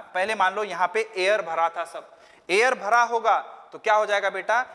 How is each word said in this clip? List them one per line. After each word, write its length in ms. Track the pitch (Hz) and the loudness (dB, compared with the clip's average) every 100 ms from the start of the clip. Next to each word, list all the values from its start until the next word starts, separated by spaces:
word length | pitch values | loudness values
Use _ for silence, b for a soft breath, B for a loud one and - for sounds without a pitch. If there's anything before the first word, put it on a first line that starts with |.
| - | -4
पहले 220 | 185 202 214 | -4 -2 2
मान 180 | 185 196 | 0 0
लो 80 | |
यहाँ 240 | 208 170 196 | -6 -2 -2
पे 140 | 220 220 185 | 0 -4 0
एयर 240 | 185 214 | 2 2
भरा 260 | 175 165 165 | 0 -2 -2
था 140 | 170 160 | -2 -10
सब, 240 | 160 - - B B B | -10 -16 -20 B B B
एयर 240 | 190 247 233 | 2 2 0
भरा 260 | 196 240 | 0 2
होगा 340 | 233 233 220 170 - - - | 2 2 2 0 -2 -16 -20
तो 80 | 160 | -8
क्या 140 | 214 214 | 0 2
हो 100 | 208 | 2
जाएगा 240 | 202 196 | 0 0
बेटा, 360 | 190 180 226 254 | -4 -2 -2 -2